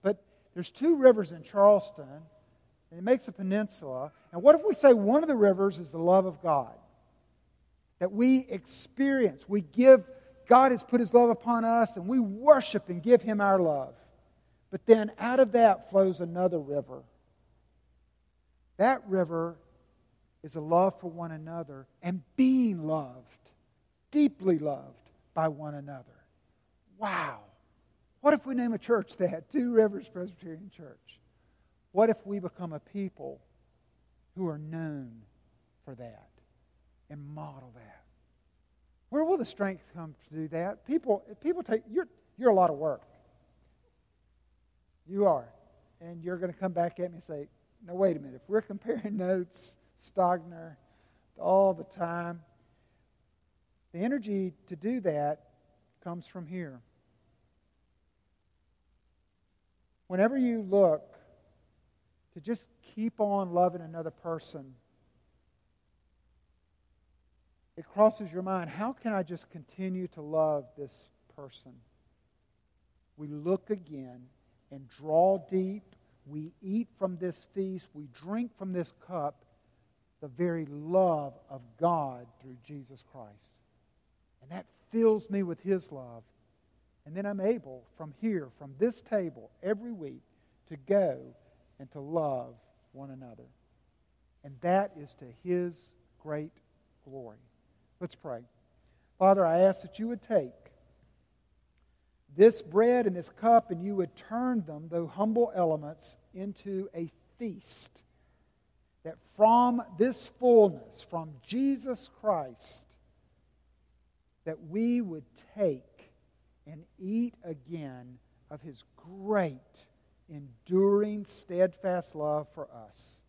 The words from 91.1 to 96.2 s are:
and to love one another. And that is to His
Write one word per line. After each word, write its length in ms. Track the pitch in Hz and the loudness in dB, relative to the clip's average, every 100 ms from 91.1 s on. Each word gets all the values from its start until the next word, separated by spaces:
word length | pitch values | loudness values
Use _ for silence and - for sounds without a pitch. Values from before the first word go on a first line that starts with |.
| 131 131 - _ _ _ _ | -2 -12 -20 _ _ _ _
and 100 | 135 | -18
to 100 | 151 | -16
love 540 | 139 165 151 127 123 117 _ _ _ | -6 -4 -2 -6 -8 -18 _ _ _
one 200 | 131 139 | -20 -18
another. 340 | 131 127 113 123 _ _ _ _ _ _ _ _ _ | -18 -20 -20 -20 _ _ _ _ _ _ _ _ _
And 120 | 143 131 | -20 -6
that 300 | 175 190 202 160 | 0 0 0 -10
is 140 | 143 - | -20 -20
to 100 | 127 117 | -20 -14
His 500 | 180 180 175 160 - _ _ _ | -4 -2 -4 -10 -20 _ _ _